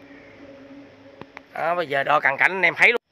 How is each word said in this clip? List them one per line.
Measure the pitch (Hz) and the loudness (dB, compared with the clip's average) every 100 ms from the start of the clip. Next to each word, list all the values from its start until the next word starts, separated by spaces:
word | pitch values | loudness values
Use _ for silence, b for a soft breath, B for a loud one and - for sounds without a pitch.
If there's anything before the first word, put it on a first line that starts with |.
| - - - - 285 277 277 277 277 - - - - - - | -20 -20 -20 -20 -20 -20 -20 -20 -20 -20 -20 -20 -20 -20 -16
Đó, | - 156 | -6 -4
bây | 175 151 | -4 -4
giờ | 139 | -2
đo | 139 147 | 0 0
cận | 135 135 | 2 2
cảnh | 139 | 0
anh | 190 | 2
em | 180 | -2
thấy | 151 190 | 2 2
luôn. | 240 _ | 2 _